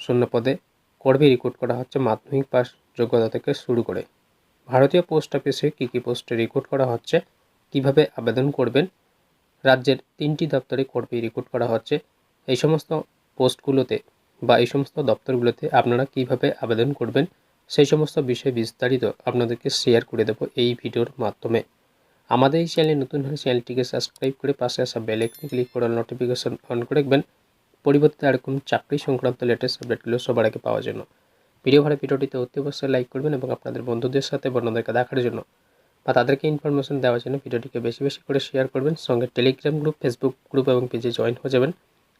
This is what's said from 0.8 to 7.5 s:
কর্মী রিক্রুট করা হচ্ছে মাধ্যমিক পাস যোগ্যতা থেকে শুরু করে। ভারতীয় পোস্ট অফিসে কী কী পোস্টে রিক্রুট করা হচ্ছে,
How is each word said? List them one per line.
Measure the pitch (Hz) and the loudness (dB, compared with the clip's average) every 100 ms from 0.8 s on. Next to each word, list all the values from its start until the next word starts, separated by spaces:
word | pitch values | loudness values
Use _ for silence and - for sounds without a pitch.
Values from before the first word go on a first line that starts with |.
| _ _ 135 | _ _ 2
কর্মী | 135 147 | 6 6
রিক্রুট | 123 123 - | 4 0 -4
করা | 120 120 | -4 -4
হচ্ছে | 127 139 123 | -4 -2 0
মাধ্যমিক | 110 - 139 139 | -2 -2 -4 0
পাস | 127 127 _ _ - | 0 0 _ _ -4
যোগ্যতা | 117 120 110 | 0 2 2
থেকে | 117 - 139 | -2 -4 -4
শুরু | - 120 104 | -2 -2 -2
করে। | 95 - _ _ _ _ _ - | -6 -10 _ _ _ _ _ 0
ভারতীয় | 127 135 175 175 | 4 6 4 2
পোস্ট | 156 - 143 | -2 -2 -4
অফিসে | 139 131 151 - | -4 -2 -2 -2
কী | 123 | -4
কী | 123 120 | -4 -4
পোস্টে | 123 - 117 | -6 -4 -2
রিক্রুট | 113 139 - | -2 -4 -2
করা | 139 127 | -2 0
হচ্ছে, | 117 - 165 - _ _ | -2 -2 -2 -2 _ _